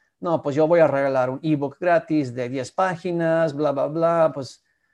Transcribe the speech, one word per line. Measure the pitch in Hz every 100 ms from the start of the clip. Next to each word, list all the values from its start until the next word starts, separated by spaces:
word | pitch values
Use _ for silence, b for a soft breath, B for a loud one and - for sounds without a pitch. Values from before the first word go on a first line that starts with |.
| _ _
"No, | 180 165
pues | 147 139
yo | 156
voy | 170
a | 156
regalar | 139 139 131 127
un | 131
ebook | 165 151 143 -
gratis | 175 170 165 156 131
de | 120 123
diez | 131 123
páginas, | - 190 170 180 170 165 165 165 139
bla, | 151
bla, | 139 139
bla", | 156 165 170 160
pues, | 143 127 - _ _ _